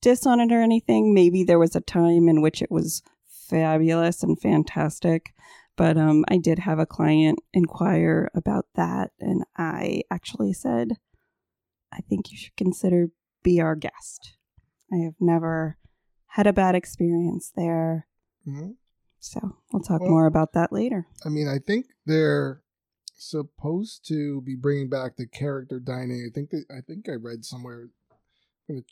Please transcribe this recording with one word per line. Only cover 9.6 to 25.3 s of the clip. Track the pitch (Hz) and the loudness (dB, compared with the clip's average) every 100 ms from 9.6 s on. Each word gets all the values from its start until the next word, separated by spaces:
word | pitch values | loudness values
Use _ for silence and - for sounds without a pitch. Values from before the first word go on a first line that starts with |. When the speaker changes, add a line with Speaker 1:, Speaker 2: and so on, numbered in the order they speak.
| 165 - - - - | -6 -4 -4 -4 -6
Speaker 1:
actually | 175 - - 208 | -8 -10 -4 -4
said, | 185 269 233 240 226 _ _ _ _ _ _ _ _ _ | -2 -2 -2 -2 -6 _ _ _ _ _ _ _ _ _
"I | - | -16
think | - 196 - | -6 -6 -6
you | - | -14
should | - - | -18 -4
consider | 185 175 185 175 175 _ _ _ | -4 -2 0 2 0 _ _ _
be | - 175 | 2 2
our | 160 156 | 2 -2
guest." | - - - - - _ _ _ _ _ _ | -6 -14 -20 -20 -20 _ _ _ _ _ _
I | 180 | -4
have | 165 156 | -4 0
never | 175 165 165 160 160 156 _ _ _ _ _ | 2 2 0 -4 -4 -8 _ _ _ _ _
had | - 208 | 2 2
a | |
bad | 196 190 180 | 4 2 2
experience | - - 170 170 170 175 - - | -2 -2 0 0 0 -4 -8 -6
there. | 170 165 160 165 - _ _ _ - | -2 -2 -2 -4 -8 _ _ _ -14
Speaker 2:
Mm-hmm. | 139 165 247 _ _ _ _ | -12 -12 -16 _ _ _ _
Speaker 1:
So | - - 196 - _ | -14 -10 -10 -12 _
we'll | - | -6
talk | - 170 | -2 -2
Speaker 2:
Well, | 175 | 4
Speaker 1:
more | 165 160 | 4 4
about | 160 156 | 2 0
that | - 170 | 0 -2
later. | 202 233 208 165 - 160 | -2 -4 -4 -8 -14 -8
Speaker 2:
I | |
mean, | 151 147 | -4 -2
I | 139 | -4
think | 135 214 254 _ - | -4 -6 -6 _ -2
they're | 156 156 143 139 135 _ _ _ _ - _ | 2 2 0 -2 -8 _ _ _ _ -20 _
supposed | - 156 147 _ 147 170 220 - - | -10 -8 -10 _ -6 -4 -6 -12 -8
to | 156 147 139 | -6 -4 -6
be | 131 131 | -8 -4
bringing | 139 143 135 | -2 -2 -4
back | 135 127 - | -6 -8 -10
the | |
character | 123 | -16